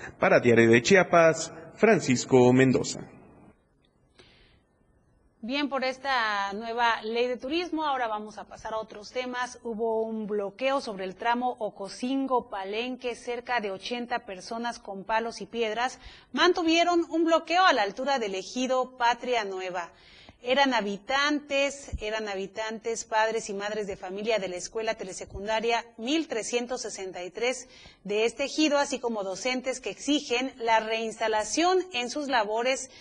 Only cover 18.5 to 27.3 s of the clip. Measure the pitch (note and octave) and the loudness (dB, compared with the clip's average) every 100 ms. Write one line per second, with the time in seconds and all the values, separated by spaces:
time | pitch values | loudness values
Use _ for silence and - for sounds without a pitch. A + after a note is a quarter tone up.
18.5 | B3 B3+ B3+ B3+ - A#3 A#3+ B3+ A#3 G3+ | -4 0 0 -2 0 0 0 0 -2 -2
19.5 | F#3+ F#3 F3+ E3+ - - - - _ B3 | -6 -6 -6 -8 -14 -20 -20 -20 _ 0
20.5 | C4+ C4+ A#3+ G#3 G3+ - C4 C#4+ D4 D4 | 2 4 2 -2 -6 -2 0 2 0 -2
21.5 | C#4 C#4 C#4 - - G#3+ A3 G#3+ G3 G3 | 0 0 -4 -10 -8 -4 -4 -4 -6 -6
22.5 | G#3+ A3 A3 A#3 A3+ - A3 A3 A3+ G#3+ | -6 -8 -6 -6 -6 -2 0 2 0 -4
23.5 | G3 G#3 G#3+ G3+ F#3 F#3 G3 G#3+ A3 F#3 | -6 -4 -6 -6 -8 -8 -6 -2 0 -2
24.5 | F3+ - A3+ A3 A3 F#3+ F3 F#3 F#3+ G3+ | -8 -8 -6 -6 -6 -10 -12 -14 -10 -4
25.5 | A3 A#3 A#3 A3+ - A3+ D#4+ D4 A#3 G3+ | -2 0 -2 -4 -8 -2 -2 -2 -6 -4
26.5 | A#3+ B3 B3 G#3+ - F#3+ F3+ F3+ | -4 -4 -6 -8 -10 -10 -10 -12